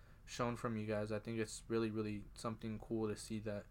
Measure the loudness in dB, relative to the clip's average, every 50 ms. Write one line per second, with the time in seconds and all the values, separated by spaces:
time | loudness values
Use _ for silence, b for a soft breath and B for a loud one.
0 | b b b b b -10 -2 0 2 2 2 0 0 0 0 2 2 2 2 2
1 | 2 2 0 -2 -2 0 0 0 0 0 -2 -10 -2 2 4 4 4 4 2 2
2 | 0 0 0 -2 -4 -8 -10 -4 -2 -2 -2 -2 -4 -4 -4 -4 -2 0 2 2
3 | 4 2 0 -2 -2 -2 -2 -2 0 0 -2 -2 -4 -6